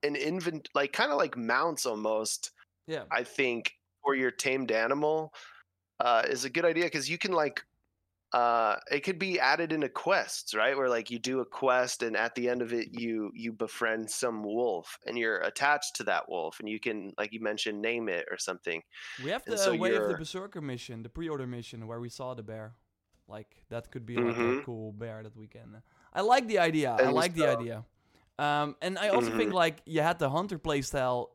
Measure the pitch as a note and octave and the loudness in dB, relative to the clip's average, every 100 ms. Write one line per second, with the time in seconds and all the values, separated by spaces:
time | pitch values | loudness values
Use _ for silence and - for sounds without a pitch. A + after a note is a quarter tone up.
0 | D3 C#3+ D3 F3+ E3 D#3+ - - C#3 - | -2 0 -2 -2 -2 -6 -2 0 2 2
1 | B3+ C#4+ D#3+ B2 A2+ B2 E3 D3 B2+ G#2+ | 2 4 2 0 2 2 2 0 -2 0
2 | G#2+ A2 A2 - - - _ _ - D#3 | 0 0 0 -4 -8 -14 _ _ -8 -8
3 | G#2 - - - C3 A#2 - - _ _ | -2 -2 0 0 2 0 -4 -8 _ _
4 | C#3 C3+ B2+ - C3+ C3+ B2 A2 A#2 C#3 | 0 2 2 0 0 0 2 2 2 2
5 | D3+ D#3 D#3 - - - _ _ _ - | 2 0 -2 -10 -20 -20 _ _ _ 0
6 | A#2+ A#2 - B2+ C3 D3+ E3+ E3 E3+ D#3 | 4 6 4 0 -2 2 4 4 2 0
7 | C3 E3+ F#3+ F3 D3 - - _ _ _ | -4 -2 0 2 2 -2 -10 _ _ _
8 | _ _ _ B2 A#2+ A#2 A2 G#2 - C#3+ | _ _ _ 2 4 4 4 2 0 -2
9 | E3 F3 F#3+ E3 C3 D#3 E3 D#3 C3+ - | -2 -2 0 2 4 4 2 0 -2 -2
10 | - F#3+ - - - G#2+ A2+ C#3 C3 A#2 | 2 2 2 -6 -4 0 2 2 2 0
11 | G#2+ A#2+ B2 C3 A#2+ - C3 B2 B2 - | -2 -4 -2 -2 -2 0 2 4 2 -2
12 | A#2 A2 A#2 B2+ A#2+ B2 A#2 A#2+ A2 A#2 | -2 0 0 0 -2 0 -2 -2 -4 -6
13 | A#2 A2+ G#2 A#2 A2+ A2 A2 - A#2 A2 | -4 -4 -4 -6 -8 -6 -6 -2 -2 -2
14 | G#2+ - B2+ A2+ G#2+ A2 B2 F2+ - - | -4 -4 -2 -2 -2 0 0 0 -6 -10
15 | - A#2 A2+ G2+ E2+ - C#3+ D3 - - | -6 -2 0 0 -2 0 2 2 0 -4
16 | G#2 F2+ - F2+ D#2+ - G#2+ G#2+ A#2+ G#2+ | 0 0 0 -4 -4 -6 -8 -6 -4 -4
17 | F#2+ - G#2+ A2 A2 G#2+ A2+ G#2 A2 A#2+ | -6 -6 -6 -4 -4 -2 -4 -2 -2 -2
18 | A2+ F2 - F#2 - F2+ - E2 - - | -2 -2 -4 -6 -6 -6 -4 -6 -8 -16
19 | - - C3+ A3+ E3+ G3+ G3 - A2 A2 | -14 -10 -6 -6 -4 0 2 2 2 2
20 | G#2 - D#3+ F#3 G3+ F#3 D3 B2 - A#2 | 2 -2 -4 -8 -10 -8 -8 -8 -8 -12
21 | A2+ D#3+ E3 D3 B2+ B2 A2+ A#2 A2 A#2 | -12 -8 -6 -4 -6 -8 -10 -12 -10 -8
22 | A#2+ - B2+ A#2+ G#2+ A2 A2 A#2 _ _ | -10 -8 -10 -10 -10 -12 -12 -18 _ _
23 | _ _ - G#2+ G#2+ _ - A#2 - B2+ | _ _ -18 -16 -16 _ -10 -10 -8 -10
24 | A2+ A#2+ A#2+ A#2 A#2+ B2+ C#3 A2+ A2 G#2 | -8 -4 -2 0 0 -2 -4 -10 -10 -10
25 | A2+ A2 A2 A2 G#2+ A2+ A2+ G#2+ - _ | -12 -12 -16 -18 -20 -20 -20 -20 -20 _
26 | _ - G#3 B3+ A#3 G3 E3+ D#3 C#3 A#2 | _ -2 4 4 6 4 4 4 4 4
27 | C3 D3 F3 E3 D3 A#2 A#2 A2 A2+ _ | 6 6 2 4 4 2 -2 -8 -12 _
28 | _ _ _ - D3 D3 D3 - F3+ F#3+ | _ _ _ -2 0 2 0 -2 -4 0
29 | G#3 F#3+ A#3 A3+ G#3+ F#3 E3 D#3 - D#3+ | 2 4 4 2 2 4 4 2 -2 2
30 | D#3 E3+ D3 D3+ G3+ E3+ D#3+ C#3+ C3 C#3+ | 2 4 2 2 0 -2 0 0 0 0
31 | B2+ B2 A#2+ | 2 0 -2